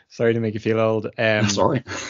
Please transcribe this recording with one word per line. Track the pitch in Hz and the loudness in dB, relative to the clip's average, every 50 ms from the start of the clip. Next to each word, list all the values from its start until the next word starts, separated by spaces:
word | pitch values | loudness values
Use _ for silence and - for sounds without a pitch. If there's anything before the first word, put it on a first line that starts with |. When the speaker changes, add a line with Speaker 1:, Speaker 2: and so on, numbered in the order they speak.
| _ _ | _ _
Speaker 1:
Sorry | - - 123 117 113 | -6 -2 0 0 2
to | 117 | 2
make | 113 110 107 | 0 -2 -4
you | 107 | -4
feel | 110 110 110 110 | -2 -2 0 2
old. | 113 110 110 110 104 - - - | 2 0 0 0 -4 -6 -4 -2
Um, | 117 110 107 107 107 104 | 0 2 2 2 2 0
Speaker 2:
<laughs> | |
Sorry. | 101 98 95 98 151 113 - - - - - - | 2 2 2 2 2 0 -4 -6 -12 -12 -12 -12